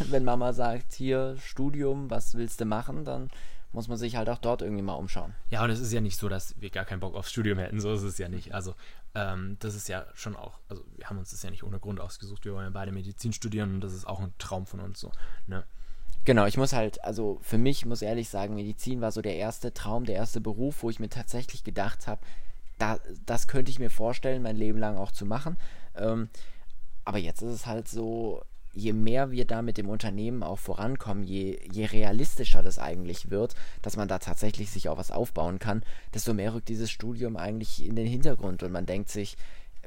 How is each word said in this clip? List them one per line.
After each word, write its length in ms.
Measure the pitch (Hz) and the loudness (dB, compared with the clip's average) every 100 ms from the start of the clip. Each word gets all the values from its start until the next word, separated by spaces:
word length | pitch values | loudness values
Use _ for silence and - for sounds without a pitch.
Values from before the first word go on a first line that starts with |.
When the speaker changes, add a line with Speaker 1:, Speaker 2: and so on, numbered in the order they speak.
| 139 | 4
Speaker 1:
wenn 120 | 135 | 6
Mama 280 | 127 123 123 | 6 6 4
sagt, 400 | 123 120 120 - | 4 4 2 -2
"Hier, 440 | - 131 131 131 131 | -4 -2 -2 -2 -6
Studium, 720 | - - 135 143 139 139 135 | -8 -2 0 0 0 -2 -2
was 240 | 110 - | 2 4
willst 260 | 123 117 - | 2 0 -4
du 40 | |
machen?", 400 | 110 107 131 147 | -4 -4 -4 -6
dann 260 | 147 131 131 - - - - | -6 -6 -6 -6 -6 -6 -6
muss 160 | 117 113 | -8 -6
man 100 | 117 | -6
sich 180 | 117 117 | -4 -4
halt 140 | 107 | -4
auch 80 | 117 | -4
dort 240 | 117 123 | -4 -4
irgendwie 200 | 95 104 | -4 -6
mal 120 | 98 | -6
umschauen. 400 | 76 92 92 - - - | -8 -2 -2 -2 -4 -2
Speaker 2:
Ja, 120 | 113 | 0
und 80 | 117 | 0
es 100 | 113 | -2
ist 120 | 120 | -2
ja 80 | 117 | -2
nicht 160 | 104 - | -2 -2
so, 120 | 101 | -4
dass 280 | 95 - - | -6 -6 -8
wir 100 | 98 | -8
gar 160 | 95 95 | -8 -8
keinen 140 | 95 | -8
Bock 140 | 95 | -8
aufs 160 | 90 - | -8 -8
Studium 280 | - 107 98 | -4 -2 -2
hätten. 200 | 92 104 | -4 -6
So 140 | 104 | -4
ist 100 | 107 | -4
es 140 | 101 90 | -6 -8
ja 120 | 90 | -8
nicht. 260 | 90 - | -10 -10
Also, 200 | 98 92 - - - - | -10 -10 -12 -16 -16 -12
ähm, 440 | 107 98 95 95 101 | -10 -8 -8 -8 -10
das 140 | 110 | -10
ist 120 | 104 - | -10 -10
ja 180 | 92 - | -10 -12
schon 200 | - 107 | -14 -14
auch, 240 | 101 - - - | -12 -16 -18 -16
also 160 | 98 - - | -16 -16 -16
wir 140 | - | -14
haben 80 | 101 | -12
uns 120 | 95 | -12
das 120 | - | -12
ja 80 | 92 | -8
nicht 120 | 90 | -8
ohne 160 | 104 95 | -6 -8
Grund 220 | 101 95 | -8 -10
ausgesucht. 460 | 95 - 98 98 104 | -10 -12 -14 -12 -10
Wir 80 | |
wollen 100 | 98 | -8
ja 60 | 95 | -8
beide 200 | 95 98 | -8 -8
Medizin 440 | 95 98 101 113 | -8 -10 -8 -8
studieren 400 | 104 113 104 101 | -8 -8 -6 -6
und 60 | 95 | -6
das 100 | 98 | -8
ist 140 | 92 - | -10 -10
auch 140 | 92 | -8
ein 120 | 92 - | -10 -10
Traum 260 | - 95 | -10 -10
von 160 | 92 95 | -10 -12
uns 180 | 95 - | -10 -10
so, 140 | - - - - - | -6 -2 0 0 -2
ne? 180 | 95 - - - - - - | -2 -4 -8 -8 -4 0 4
Speaker 1:
Genau, 220 | - 117 101 | 6 6 4
ich 100 | 131 | 2
muss 160 | 131 | 0
halt, 320 | 127 107 - | 0 -2 -6
also 340 | - 110 104 95 | -8 -6 -4 -6
für 160 | - 113 | 0 4
mich 260 | 127 139 | 4 4
muss 180 | 117 120 | 2 -2
ehrlich 280 | 107 117 113 | -2 -6 -6
sagen, 240 | 98 101 | -8 -6
Medizin 460 | 107 104 - 123 127 | -8 -8 -6 -4 -4
war 120 | 113 | -4
so 80 | 110 | -4
der 160 | 101 82 | -6 -6
erste 380 | 107 - 120 | -6 -6 -8
Traum, 320 | - - 117 123 | -6 -4 -2 0
der 100 | 95 | 2
erste 240 | 113 117 | 2 2
Beruf, 420 | 110 104 135 143 | -2 -2 -2 -2
wo 60 | 117 | -4
ich 100 | 113 | -4
mir 120 | 110 | -4
tatsächlich 520 | 117 107 120 - - | -2 -2 0 -2 -2
gedacht 440 | - 101 95 - - | -4 -2 0 0 -2
hab, 180 | 107 - - - - - - | -4 -2 -2 -2 -4 -10 -4
da, 200 | 110 110 - 90 - | -2 -2 -6 -10 0
das 200 | 117 - | 4 6
könnte 240 | 139 131 | 6 6
ich 80 | - | 6
mir 120 | 117 | 6
vorstellen, 520 | - 113 123 135 131 | 6 4 2 0 0
mein 140 | 117 107 | 2 4
Leben 220 | 107 107 | 4 4
lang 180 | 107 98 | 4 2
auch 160 | 98 | 2
zu 140 | - 101 | 0 0
machen. 300 | 117 151 180 - - - | -2 0 0 0 -2 -6
Ähm, 360 | - 107 113 110 - - - - - - - | -4 -2 -2 -4 -6 -6 -6 -6 -4 -4 -4
aber 140 | - 101 | -4 -2
jetzt 240 | 82 - | 0 -2
ist 100 | 113 | -2
es 140 | 113 117 | -6 -6
halt 220 | 110 110 | -6 -6
so, 540 | 117 113 117 110 90 - - - 101 | -6 -6 -4 -4 -6 -8 -12 -10 -4
je 160 | 110 | -2
mehr 380 | 110 113 123 139 | 4 6 6 2
wir 160 | 123 120 | 2 4
da 160 | 113 | 4
mit 160 | 117 107 | 0 -2
dem 100 | 101 | -2
Unternehmen 540 | 107 107 98 110 123 | -2 -2 -4 -4 -4
auch 160 | 80 101 | -4 -6
vorankommen, 680 | - 95 110 139 113 101 | -4 -4 -2 -4 -4 -4
je, 340 | 95 98 95 92 - | -2 -4 -6 -8 -8
je 140 | 98 107 | -4 4
realistischer 760 | - 104 117 143 - 117 - | 8 10 10 8 8 12 12
das 160 | 95 - | 12 10
eigentlich 520 | 71 87 87 87 - | 2 -2 -2 -4 -2
wird, 240 | 98 117 - - - | -2 -2 0 -2 -2
dass 140 | 104 104 | -4 -2
man 100 | 98 | -2
da 120 | 92 | -4
tatsächlich 520 | - 87 107 107 104 | 0 4 4 2 -2
sich 180 | 95 82 | -2 -2
auch 100 | 80 | -2
was 120 | 90 | -2
aufbauen 480 | - 120 - 85 95 | 0 -2 -2 -2 -2
kann, 240 | 110 101 - - - | -2 -2 -2 -4 -6
desto 200 | 110 - | -4 -2
mehr 200 | 104 101 | -2 -2
rückt 140 | 113 110 | -4 -6
dieses 220 | 110 113 | -4 -4
Studium 460 | - 110 117 120 107 | -6 -6 -6 -6 -6
eigentlich 480 | 98 110 113 - | -8 -4 -2 2
in 120 | 107 113 | 2 2
den 100 | 113 | 0
Hintergrund 560 | 123 147 127 95 92 | 4 6 6 4 -4
und 80 | 92 | -4
man 160 | 90 90 | -6 -4
denkt 220 | 95 101 | -4 -4
sich, 280 | 107 101 - - - - - | -6 -8 -6 -6 -6 -10 -12